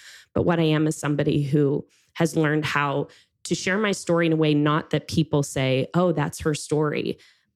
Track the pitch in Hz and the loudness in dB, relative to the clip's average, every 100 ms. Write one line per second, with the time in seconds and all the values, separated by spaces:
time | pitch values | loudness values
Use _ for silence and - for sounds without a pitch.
0 | - - - 190 175 165 160 151 156 156 | -20 -20 -8 -2 0 2 2 2 0 -2
1 | 147 143 147 151 139 147 139 147 - _ | -2 0 0 0 0 2 2 0 -6 _
2 | _ - 170 160 151 151 147 147 143 139 | _ -2 0 2 0 0 0 0 0 -2
3 | 143 - _ _ - 175 - 190 214 190 | -6 -12 _ _ -6 -4 -2 0 0 -2
4 | - 170 170 156 156 147 147 156 - 151 | 0 0 2 2 2 2 2 0 -2 -4
5 | - - 156 147 143 143 131 131 - 170 | -2 -2 0 0 -2 -2 0 0 0 2
6 | 180 151 147 - 160 147 - 151 151 - | 2 2 -2 -4 -4 -4 -2 -2 -2 -2
7 | - - - _ _ | -6 -8 -14 _ _